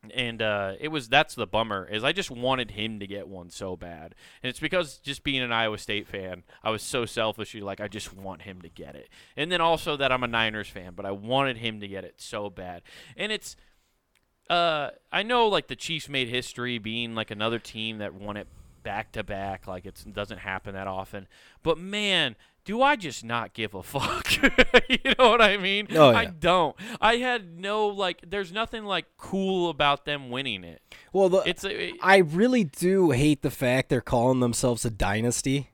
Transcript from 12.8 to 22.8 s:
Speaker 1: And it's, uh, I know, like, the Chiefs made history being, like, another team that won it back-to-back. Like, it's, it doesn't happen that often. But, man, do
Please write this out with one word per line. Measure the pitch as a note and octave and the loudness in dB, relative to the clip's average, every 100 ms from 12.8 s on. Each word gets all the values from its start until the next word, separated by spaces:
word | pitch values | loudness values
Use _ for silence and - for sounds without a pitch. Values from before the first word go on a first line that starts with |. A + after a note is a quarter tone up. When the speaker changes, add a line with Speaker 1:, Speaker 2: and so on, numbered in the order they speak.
| - - - - | -16 -20 -20 -8
Speaker 1:
And | G3+ | -6
it's, | G#3+ - - _ _ _ _ _ _ _ _ _ | -6 -10 -20 _ _ _ _ _ _ _ _ _
uh, | F3 E3+ D#3 C#3+ - _ | 2 2 0 -4 -8 _
I | F3 | -4
know, | G#3 B3 A3+ | 0 2 4
like, | F#3+ - | 2 -2
the | B2+ | -10
Chiefs | - D#3+ C#3 | -6 -8 -4
made | C#3 A#2+ | -4 -2
history | B2 - - B2 A#2+ | -2 -4 -6 -4 -4
being, | G#2+ A2+ A#2 A2+ | -4 -6 -4 -4
like, | G#2+ | -6
another | G#2 A2 A#2 | -2 -2 -2
team | - A2+ A2 A2 | -6 -8 -8 -6
that | G2+ | -8
won | F2+ G2+ G#2 | -8 -10 -8
it | - - - - | -10 -18 -20 -14
back-to-back. | A#2 G2+ A2 - G2+ G2+ G2 F#2+ - | -8 -8 -8 -10 -8 -6 -6 -8 -10
Like, | F#2 F#2+ | -12 -12
it's, | - | -18
it | - | -14
doesn't | G2+ G2+ G2 | -8 -8 -8
happen | G2+ F#2+ G#2+ | -6 -6 -8
that | F#2+ G2 | -8 -6
often. | F#2+ F#2+ G2+ F#2+ _ - _ | -6 -8 -12 -16 _ -20 _
But, | D#3 D#3 | -2 -2
man, | F#3 G#3 G#3 F#3 C#3+ A2 _ _ - | -2 -4 0 2 0 -4 _ _ -8
do | A3 | 2